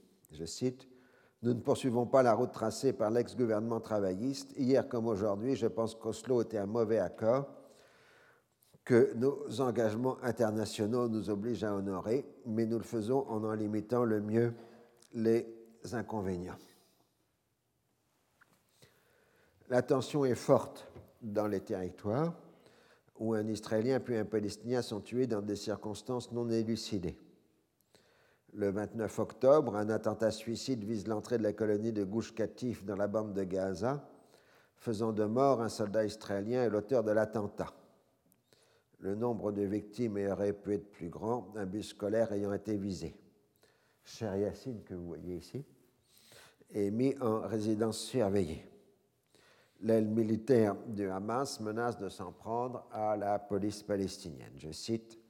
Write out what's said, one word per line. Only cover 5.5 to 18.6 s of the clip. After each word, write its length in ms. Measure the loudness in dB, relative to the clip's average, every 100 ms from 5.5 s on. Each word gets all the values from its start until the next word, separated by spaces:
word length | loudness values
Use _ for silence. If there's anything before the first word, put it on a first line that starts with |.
| 2
je 100 | 2
pense 300 | 2 -2 -2
qu'Oslo 460 | -6 -4 0 2
était 160 | 2 0
un 80 | 0
mauvais 340 | 2 4 4
accord, 460 | 2 2 4 4 2 -8 -20 -20 -20 _ -20 -20 -20 _ _ _ _ -12
que 280 | 4 6 6
nos 460 | 4 0 0 -4 -2
engagements 640 | 0 2 2 2 -2 -2
internationaux 840 | -2 0 0 0 -2 -2 0 2 0
nous 220 | 0 -2
obligent 340 | -2 -2 -2
à 100 | -2
honorer, 500 | -2 -2 -4 0 -2 -2 -10 -4
mais 180 | 0
nous 140 | 0 0
le 60 |
faisons 440 | -2 -4 0 0 0
en 140 | -2
en 120 | -2
limitant 500 | -2 -2 -2 0 2
le 160 | 2 2
mieux 340 | 2 2 2 0 -12 -20 -20 _ -10
les 380 | 0 4 4 2 -10 -20 -16 -8
inconvénients. » 680 | -6 -4 -4 -2 -4 -6 -12 -18 -20 _ _ _ _ _ _ _ _ _ _ _ _ _ _ _ _ _ _